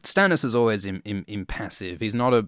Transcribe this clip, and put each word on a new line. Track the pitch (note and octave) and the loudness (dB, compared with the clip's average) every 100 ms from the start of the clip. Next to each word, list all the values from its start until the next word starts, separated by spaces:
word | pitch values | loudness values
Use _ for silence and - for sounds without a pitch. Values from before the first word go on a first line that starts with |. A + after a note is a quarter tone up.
Stannis | - - G3 D#3+ | 0 2 4 4
is | C3 | 2
always | A#2+ A#2 G#2 G2 | 2 2 2 -2
im-, | F#2+ | -8
im-, | G#2 G2+ - | -6 -8 -6
impassive. | G#2 F#2 - G2+ - F#2+ F2 | -8 -6 -8 -8 -8 -8 -4
He's | A2 | -2
not | A#2 B2 | 0 4
a, | A#2+ | 4